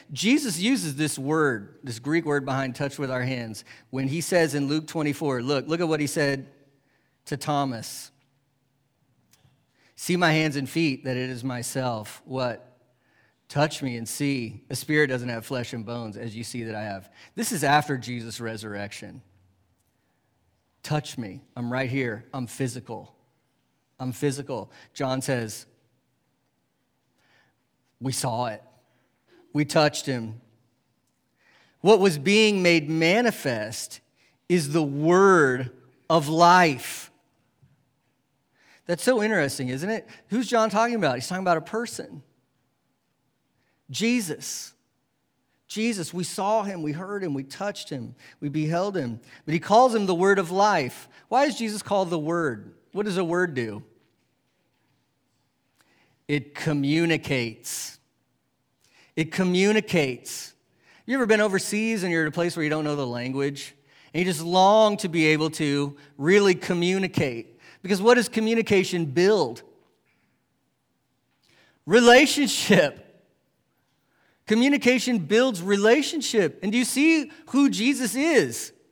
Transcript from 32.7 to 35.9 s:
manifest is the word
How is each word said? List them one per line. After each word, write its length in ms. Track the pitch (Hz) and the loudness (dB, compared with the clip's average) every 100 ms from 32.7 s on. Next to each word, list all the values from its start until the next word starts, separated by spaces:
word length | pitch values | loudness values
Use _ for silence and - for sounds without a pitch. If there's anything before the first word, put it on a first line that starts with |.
| 165 147 | 4 2
manifest 1080 | 160 160 208 240 - 139 113 107 - - - _ _ _ _ - | 2 4 4 2 0 -4 -4 -6 -10 -12 -16 _ _ _ _ -2
is 240 | 175 143 | 0 2
the 80 | 165 | 0
word 880 | 147 139 160 180 196 180 139 127 127 - _ | 0 0 4 6 8 8 6 2 -6 -12 _